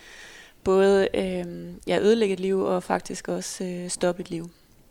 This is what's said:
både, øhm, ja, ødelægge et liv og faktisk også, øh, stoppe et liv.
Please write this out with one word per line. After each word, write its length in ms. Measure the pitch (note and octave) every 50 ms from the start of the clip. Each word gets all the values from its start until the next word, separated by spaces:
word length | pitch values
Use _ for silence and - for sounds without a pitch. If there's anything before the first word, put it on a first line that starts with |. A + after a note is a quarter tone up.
| - - - - - - - - - - - _ -
både, 440 | F#3+ F#3+ F#3+ G3 G3 G3 G3 G3 - -
øhm, 640 | - G3 F#3 F#3 F3+ F3 F3 F3 E3+ E3+ F3 F3 - -
ja, 120 | - F3+ E3+
ødelægge 320 | - G#3 A3+ A#3 A3 G3 F#3+
et 80 | F3+
liv 200 | F#3 F#3+ F#3+ F#3+
og 220 | F#3+ - F#3 F3+ F3+
faktisk 460 | - F#3+ F3+ - - F#3+ F3+ - -
også, 360 | F3+ F3+ F#3 - - - F#3+
øh, 260 | F3+ F3+ F3+ F3+ F3
stoppe 300 | - - - F3 F3 F3+ F3+
et 80 | -
liv. 200 | E3+ E3 E3 F3 - _ _ _ _ _ _ _